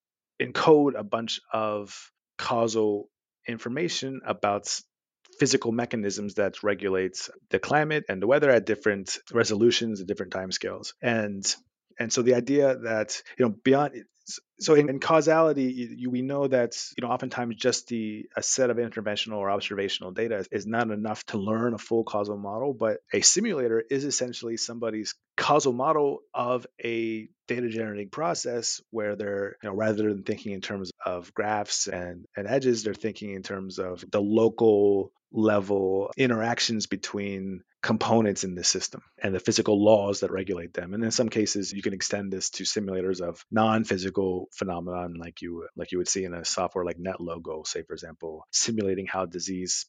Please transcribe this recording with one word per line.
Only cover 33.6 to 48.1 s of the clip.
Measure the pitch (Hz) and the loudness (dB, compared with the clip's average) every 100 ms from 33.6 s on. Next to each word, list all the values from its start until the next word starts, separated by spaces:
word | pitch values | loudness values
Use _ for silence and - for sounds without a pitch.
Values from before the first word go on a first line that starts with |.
| 95 92 | -8 -6
of | 92 87 90 | -6 -8 -2
the | 104 | 0
local | 101 110 113 - 113 101 101 98 95 _ _ | 4 4 4 6 6 8 6 4 0 _ _
level | 113 107 104 95 98 95 95 98 - | 2 4 4 2 2 2 0 0 0
interactions | 131 113 113 117 - 110 - | 2 2 0 0 0 -2 -4
between | 98 - 104 101 98 95 92 - _ | -6 -4 -6 -4 -6 -6 -10 -14 _
components | - 110 - 117 107 95 95 | -2 0 4 4 4 0 -4
in | 87 | -2
the | |
system | - 92 - - _ - | 0 0 -4 -10 _ -6
and | 101 92 | -2 -2
the | |
physical | - 113 110 104 | 0 2 4 6
laws | 104 107 101 101 | 8 6 4 0
that | 98 | -2
regulate | 95 95 87 87 | -2 -4 -6 -6
them. | - 87 | -8 -6
And | 104 | -4
in | 113 | -2
some | 123 113 | 0 0
cases, | 113 101 104 92 | 0 0 -2 -4
you | 101 | -4
can | 104 | -4
extend | 95 - 101 98 | -4 -4 -4 -4
this | 95 - | -4 -6
to | - | -6
simulators | 95 110 98 92 92 90 | -4 -2 -2 -2 -2 -2
of | 87 85 - | -4 -8 -2
non-physical | 110 110 110 107 98 95 98 95 92 - | 2 4 2 2 -2 -2 0 0 -2 -6
phenomenon | - 95 87 87 90 90 85 | -6 -4 -4 -6 -6 -6 -8
like | 85 - | -12 -12
you, | 87 85 82 - | -10 -10 -12 -10
like | 85 | -6
you | 90 | -4
would | 87 | -2
see | 98 | -2
in | 92 | -4
a | 85 82 | -6 -6
software | - 90 95 87 | -4 -2 -2 -4
like | 82 | -4
NetLogo, | 92 90 85 85 82 78 - | -6 -6 -8 -10 -10 -10 -8
say, | 82 | -8
for | 80 | -8
example, | 80 82 | -12 -14